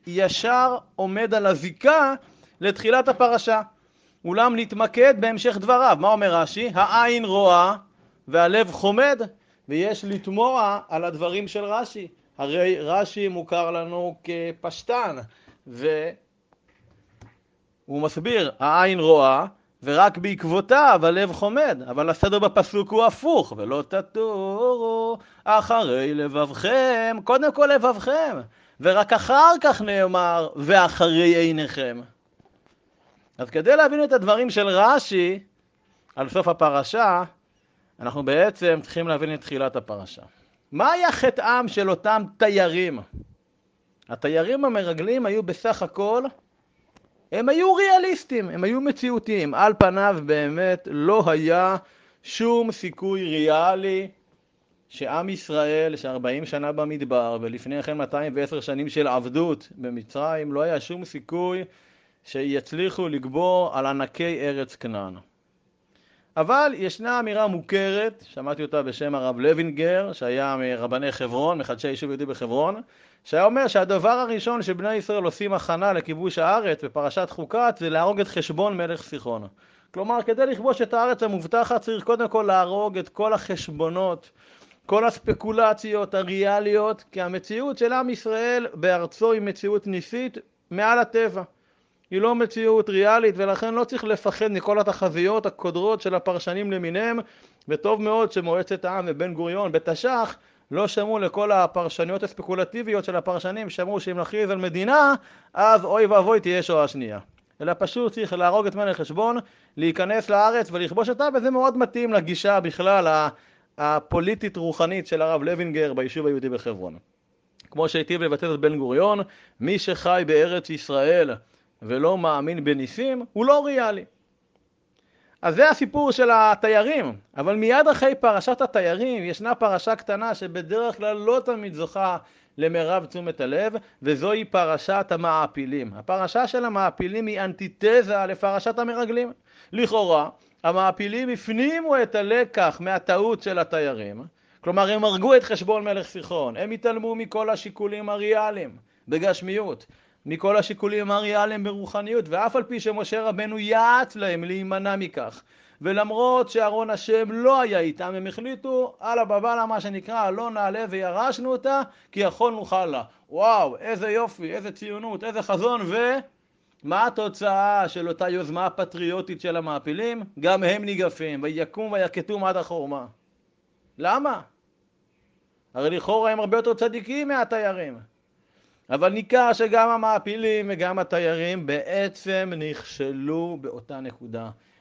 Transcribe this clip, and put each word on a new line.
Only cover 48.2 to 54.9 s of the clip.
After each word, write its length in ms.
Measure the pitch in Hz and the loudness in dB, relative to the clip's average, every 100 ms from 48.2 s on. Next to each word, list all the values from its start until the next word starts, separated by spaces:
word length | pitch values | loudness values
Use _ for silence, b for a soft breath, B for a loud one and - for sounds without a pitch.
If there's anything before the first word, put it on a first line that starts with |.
| - 247 190 | -4 -4 -4
הם 160 | 170 | -2
היו 160 | 190 247 | -2 0
מציאותיים. 760 | 277 - 247 240 220 214 151 | -2 -2 -2 -4 -2 -2 -2
על 180 | 135 208 202 | 4 4 6
פניו 400 | 185 190 202 180 147 | 4 4 2 0 0
באמת 600 | 151 147 156 185 180 - | 0 0 -2 0 -2 -4
לא 400 | 147 156 214 170 | -2 2 4 4
היה 460 | 156 160 170 185 190 b b b b | 2 4 4 4 0 b b b b
שום 500 | - - 226 233 226 | -14 -2 2 2 0
סיכוי 520 | - - - 190 196 | -4 -10 -8 -4 -4
ריאלי 840 | 180 156 156 156 170 190 196 190 190 - _ _ _ _ _ _ | -2 0 2 4 4 2 0 -4 -6 -14 _ _ _ _ _ _
שעם 400 | _ | _